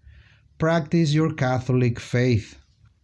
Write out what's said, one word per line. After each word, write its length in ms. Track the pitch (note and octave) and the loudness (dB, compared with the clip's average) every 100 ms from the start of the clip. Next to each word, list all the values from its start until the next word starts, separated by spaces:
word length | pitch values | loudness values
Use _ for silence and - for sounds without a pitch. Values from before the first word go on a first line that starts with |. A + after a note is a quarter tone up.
| - - - _ _ - | -20 -20 -20 _ _ -4
practice 560 | D#3+ E3 D3 E3+ D#3+ | 0 0 0 0 2
your 180 | D3+ D#3+ | 2 0
Catholic 680 | D#3 B2+ B2+ B2 B2+ B2 A#2+ | -2 -2 -2 0 0 0 -2
faith. 580 | - B2 B2+ A2 - - _ _ _ _ | -4 0 2 0 -2 -16 _ _ _ _